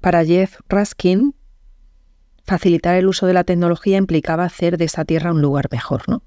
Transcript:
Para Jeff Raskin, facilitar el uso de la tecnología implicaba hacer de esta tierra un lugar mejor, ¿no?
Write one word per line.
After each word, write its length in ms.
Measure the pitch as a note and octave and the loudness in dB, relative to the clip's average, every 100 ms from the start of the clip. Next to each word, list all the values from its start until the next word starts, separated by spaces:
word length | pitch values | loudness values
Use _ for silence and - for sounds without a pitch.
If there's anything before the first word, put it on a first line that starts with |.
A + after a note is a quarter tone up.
Para 240 | F#3 F3 | 2 2
Jeff 340 | D#3+ F3 F#3+ - - | 4 2 0 -6 -4
Raskin, 640 | G3+ G3+ - F3+ F#3+ C#4 - - - - - - _ _ _ _ _ | -2 -2 -2 0 2 0 -2 -20 -20 -20 -20 -20 _ _ _ _ _
facilitar 520 | - F#3 F#3 E3 E3+ F3+ | -4 0 2 2 2 2
el 100 | F#3+ | 2
uso 200 | F#3 F#3 | 0 0
de 80 | |
la 100 | F#3 | 2
tecnología 540 | F3 F3 F3 E3+ - G3 | 0 0 0 0 0 0
implicaba 460 | G3 D#3+ - D#3+ | 2 -2 -2 -4
hacer 340 | F3+ - E3+ F3 | -4 -2 -2 0
de 60 | |
esta 200 | E3 - | -4 -4
tierra 280 | D#3 D#3+ E3+ | -2 -2 0
un 100 | E3 | 0
lugar 260 | C#3+ C#3+ - | 0 0 -4
mejor, 380 | A#2 - - - | -6 -6 -6 -4
¿no? 140 | B3 | -6